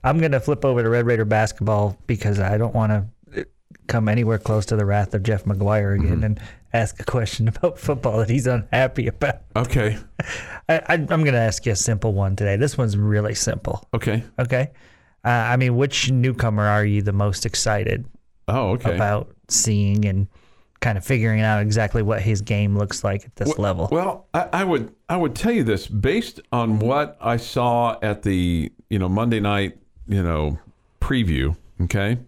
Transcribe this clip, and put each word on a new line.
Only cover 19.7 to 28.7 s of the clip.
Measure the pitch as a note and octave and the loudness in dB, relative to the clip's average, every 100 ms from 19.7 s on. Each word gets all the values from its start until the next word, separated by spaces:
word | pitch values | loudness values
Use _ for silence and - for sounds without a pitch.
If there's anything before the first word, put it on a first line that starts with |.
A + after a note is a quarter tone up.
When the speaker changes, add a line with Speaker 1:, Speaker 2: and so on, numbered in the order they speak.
| G#2 G2+ G2+ G#2 | 2 2 2 2
Speaker 1:
and | F#2+ G2 - _ _ _ _ | 0 -2 -6 _ _ _ _
kind | A#2+ G2+ | -2 -2
of | - | -2
figuring | C3 A2 A2 | 0 2 2
out | A2 G#2+ | 2 2
exactly | G#2+ G#2 G#2 A#2 | 2 0 0 0
what | G#2 G#2+ | 0 0
his | G2+ G#2 | 0 -2
game | G#2 G#2 G#2 G2+ | 0 0 2 0
looks | G2+ - | -2 -4
like | G#2+ G2 - | -4 -4 -8
at | - | -6
this | A#2 | -4
Speaker 2:
Well, | D#3 | 0
Speaker 1:
level. | G2+ F2+ E2 | -2 0 0
Speaker 2:
well, | D#3+ F#3+ - - | 0 -2 -6 -6
I, | E3 F3+ | -4 -2
I | E3+ | -2
would, | F#3+ D#3 A2 - _ | 0 0 -2 -14 _
I | F3+ | -2
would | D#3+ - | -2 0
tell | A3 | 0
you | A#3+ | 2
this, | A#2 G2 - | 2 0 -2
based | G#2 B2 G3 A#3 - - | -2 0 0 -2 -12 -6
on | A#2+ A#2 G#2+ | -2 0 2
what | A2 C#3 D3 - | 2 0 -2 -4
I | A2 A#2 | -2 -2
saw | - - A#2+ A#2+ A#2+ A2+ | -2 -2 0 2 0 0
at | G#2+ G2+ | -4 -2
the, | G#2 F#2+ F2+ E2+ D2+ | 0 0 2 0 -2